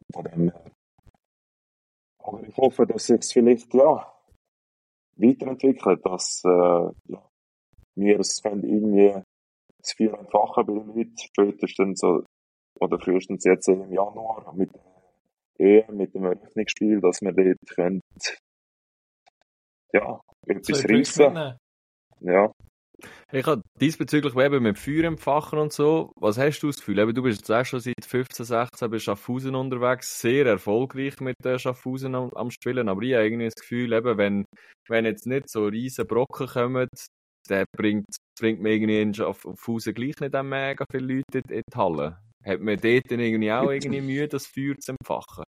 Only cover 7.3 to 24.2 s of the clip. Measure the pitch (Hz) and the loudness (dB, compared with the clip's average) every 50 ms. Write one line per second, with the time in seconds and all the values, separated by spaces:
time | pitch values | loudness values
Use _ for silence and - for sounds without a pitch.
7.3 | _ _ _ _ _ _ _ _ _ _ - _ - 95 101 101 104 95 95 - | _ _ _ _ _ _ _ _ _ _ -20 _ -6 0 2 4 4 4 2 -2
8.3 | - - - 107 101 101 - - 104 107 107 107 101 98 101 101 101 95 95 _ | -4 -4 -4 -4 -4 -4 -4 0 0 0 0 2 6 6 6 6 6 2 -8 _
9.3 | _ _ _ _ _ _ _ _ _ _ - - - - 113 107 104 104 98 - | _ _ _ _ _ _ _ _ _ _ -12 -10 -4 0 0 0 0 -2 -6 0
10.3 | - 104 110 110 - 123 110 104 104 107 107 107 107 117 117 117 - - - - | 2 2 2 2 0 0 0 0 -2 -6 -6 -6 -6 -6 -6 -6 -8 -18 -18 -6
11.3 | _ - 101 101 101 - - 95 - - 98 98 92 - - 90 87 - - - | _ 2 2 2 2 -2 -6 -4 -2 0 -2 -2 -2 0 2 2 2 2 0 -6
12.3 | _ _ _ _ _ _ _ _ _ - 98 90 87 87 - 95 92 92 - - | _ _ _ _ _ _ _ _ _ -4 -2 -2 -2 -2 0 2 0 0 0 -2
13.3 | 98 90 - 95 90 - - 98 95 95 95 95 92 92 98 104 107 113 113 110 | -6 0 4 4 4 4 6 2 2 2 2 -4 -2 -2 -2 -2 -4 -10 -10 -10
14.3 | 110 107 - 85 76 92 95 - - - _ _ _ _ _ _ _ _ _ _ | -10 -10 -12 -12 -6 -4 -4 -4 -6 -12 _ _ _ _ _ _ _ _ _ _
15.3 | _ _ _ _ _ - 80 98 104 107 110 - 107 101 95 - - 95 92 90 | _ _ _ _ _ 2 6 8 8 8 6 4 -2 -6 -6 -6 -6 -4 -2 -2
16.3 | 90 - - - - 110 104 - - - 107 107 107 101 92 90 90 - 101 95 | -4 -4 -8 -12 -8 -6 -6 -6 -4 -2 0 2 2 4 2 2 0 0 -4 -2
17.3 | 85 92 95 92 92 - _ - - - 87 90 95 92 - _ - - - - | 2 4 4 4 4 0 _ -12 -4 -2 0 0 0 -4 -6 _ -16 -10 -10 -10
18.3 | - - _ _ _ _ _ _ _ _ _ _ _ _ _ _ _ _ _ _ | -10 -12 _ _ _ _ _ _ _ _ _ _ _ _ _ _ _ _ _ _
19.3 | _ _ _ _ _ _ _ _ _ _ _ _ - 104 123 127 117 - _ _ | _ _ _ _ _ _ _ _ _ _ _ _ 0 0 0 0 -6 -12 _ _
20.3 | _ _ _ - 101 95 - - - 139 - - 110 123 143 - - 147 147 139 | _ _ _ -6 -6 -4 -2 -2 -2 0 2 2 4 2 2 2 4 6 6 6
21.3 | - 165 151 135 123 - _ _ _ _ _ _ _ _ _ _ _ _ - 90 | 4 2 -6 -8 -10 -14 _ _ _ _ _ _ _ _ _ _ _ _ -4 2
22.3 | 90 95 104 113 - _ - _ _ _ _ _ _ _ - - - - - _ | 4 4 4 2 0 _ -20 _ _ _ _ _ _ _ -20 -20 -20 -20 -14 _
23.3 | - 135 127 - 151 113 - _ _ - 131 156 160 - 143 127 147 151 | -6 -4 -2 0 -2 -2 -4 _ _ -2 0 0 0 -2 -6 -2 0 0